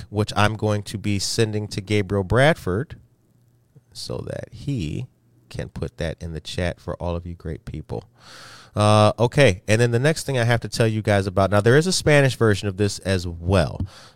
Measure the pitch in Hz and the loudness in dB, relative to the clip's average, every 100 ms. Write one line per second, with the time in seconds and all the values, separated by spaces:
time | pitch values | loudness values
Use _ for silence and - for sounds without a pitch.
0 | - 104 104 - 104 110 107 104 - 107 | -8 -4 -2 0 0 0 -2 -2 -4 -8
1 | 104 101 - - 110 107 104 - 95 104 | -4 -4 -2 0 0 -2 -6 -10 -2 -2
2 | 92 101 90 117 143 165 92 95 151 - | 0 -2 0 2 2 2 -2 -4 -6 -12
3 | _ _ _ _ _ _ _ - _ - | _ _ _ _ _ _ _ -20 _ -16
4 | - - 50 50 - 120 143 131 73 - | -10 -10 -8 -10 -12 -12 -6 -4 -4 -6
5 | 127 _ _ _ _ - - - 76 - | -8 _ _ _ _ -12 -10 -8 -8 -6
6 | 82 - 85 78 - - 87 - - - | -6 -6 -10 -10 -8 -4 -4 -4 -10 -8
7 | 87 85 87 82 82 78 - 78 - 57 | -6 -6 -8 -12 -10 -10 -10 -12 -10 -12
8 | - _ - - - - - 104 104 107 | -12 _ -20 -20 -20 -20 -10 0 4 6
9 | 107 - 120 147 131 92 - 110 120 117 | 4 4 0 4 4 4 0 2 4 2
10 | 143 160 - 131 117 117 104 - 113 107 | 0 -2 -2 0 2 0 -2 0 0 0
11 | 107 101 98 92 95 104 104 139 180 - | 2 2 2 2 4 4 6 4 4 0
12 | 165 147 135 - 113 95 101 92 101 - | 4 4 4 2 2 2 -2 -2 -2 -2
13 | 98 95 87 85 85 95 69 - 95 - | -2 -2 -2 -6 0 2 2 -2 -8 -10
14 | - | -20